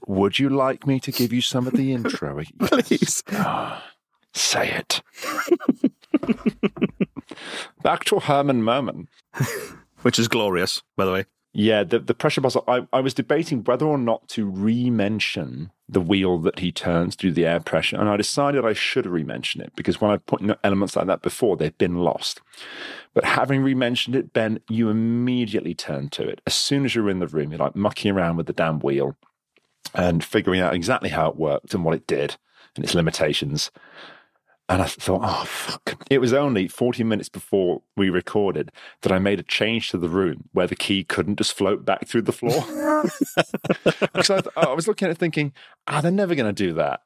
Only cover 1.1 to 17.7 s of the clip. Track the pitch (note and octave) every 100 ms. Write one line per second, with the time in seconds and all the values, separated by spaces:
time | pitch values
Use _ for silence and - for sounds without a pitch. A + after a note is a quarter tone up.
1.1 | - A#2+ B2 - B2+ B2+ B2 C3+ B2 A2+
2.1 | - D2 - - - - C4+ - - -
3.1 | - - G#3 - - - - - - _
4.1 | _ _ - - - - - - - -
5.1 | - - D#4 - E4+ - - - - -
6.1 | D4 - - G#3+ - G3+ - G3+ - -
7.1 | - - - - - - - C#3 E3 -
8.1 | G3+ - C#3+ C#3+ B2 A2 C3 A2+ - -
9.1 | _ _ - C3+ - - - _ _ B2
10.1 | A2+ A2+ B2 G#2 F2+ - - - - F#2+
11.1 | F#2 F#2+ _ _ G#2 G#2+ G#2+ F2+ A#2 G#2+
12.1 | - D3+ D3 C3 B2+ - B2 B2 C3 C3
13.1 | C3+ A2+ D3+ D#3+ C3 B2 B2+ D3+ C#3+ A#2
14.1 | A2 - - G2+ F#2+ G#2+ A#2+ B2 A2+ G2+
15.1 | G#2+ - F#2+ C2+ B1+ E2+ - - G2 E2+
16.1 | G2 F#2+ F2 F2+ - F2+ - F2+ E2+ F2
17.1 | - F#2+ E2 E2 D#2+ -